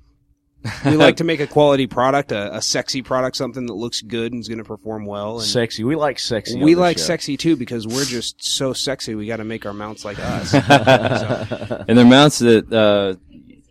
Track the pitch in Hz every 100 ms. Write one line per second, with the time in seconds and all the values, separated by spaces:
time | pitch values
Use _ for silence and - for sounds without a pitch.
0 | _ _ _ _ _ _ 113 - 139 151
1 | 139 - 165 156 143 151 147 135 127 123
2 | 131 143 - 110 101 110 - 131 - 135
3 | 110 131 127 - 127 131 120 101 117 -
4 | 110 117 117 120 107 113 107 107 110 107
5 | 104 101 104 117 107 123 117 - 117 156
6 | 147 120 - 110 - 123 151 175 175 156
7 | 175 165 - 135 170 147 120 120 110 127
8 | 139 120 - - - - 135 117 143 131
9 | - 107 107 110 107 113 104 101 104 104
10 | 104 101 - - 90 139 - 139 117 127
11 | 123 117 110 120 110 120 107 117 95 120
12 | 120 131 147 - 120 110 - 113 107 101
13 | 98 92 _ - - _ _